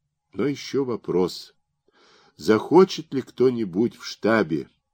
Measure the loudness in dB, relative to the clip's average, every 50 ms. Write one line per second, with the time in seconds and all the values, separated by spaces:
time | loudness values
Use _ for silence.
0 | _ _ _ _ _ _ _ -4 -4 -4 -4 -6 -10 -6 -4 -2 -2 -2 -4 -6
1 | -6 -2 0 0 0 0 -2 -8 -16 -20 _ _ _ _ _ _ _ _ _ _
2 | _ _ _ _ _ _ _ _ 0 2 2 2 2 4 6 6 6 6 2 -6
3 | -12 -8 -8 -8 -8 -8 -4 0 0 0 2 0 -4 -4 -2 -2 -2 -2 -2 -8
4 | -14 -16 -14 -4 0 2 2 2 2 0 -2 -6 -6 -8 _ _ _ _